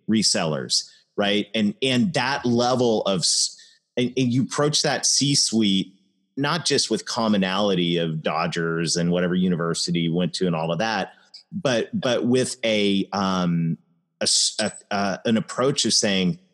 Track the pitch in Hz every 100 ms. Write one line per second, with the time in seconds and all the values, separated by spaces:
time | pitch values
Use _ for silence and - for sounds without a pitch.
0 | - 110 95 107 80 71 60 - - -
1 | _ - 101 104 101 110 104 - 135 123
2 | 104 127 123 139 123 117 123 127 123 107
3 | 98 95 78 - - - - _ _ -
4 | 123 131 127 123 117 - 147 151 151 123
5 | - - 139 139 - 113 104 95 - -
6 | _ _ _ - 143 170 - 135 - -
7 | - 120 113 101 92 95 104 92 87 85
8 | 82 80 82 80 85 85 82 82 82 87
9 | 85 87 90 92 92 82 85 82 - 85
10 | 85 85 90 - 92 80 82 82 110 104
11 | - - _ - - 104 135 117 - 208
12 | 135 120 120 127 123 - 113 107 101 98
13 | 92 98 95 92 87 85 82 82 _ _
14 | _ - 104 - - - 104 - - 101
15 | 101 92 120 110 - - 131 110 113 -
16 | 107 95 90 85 _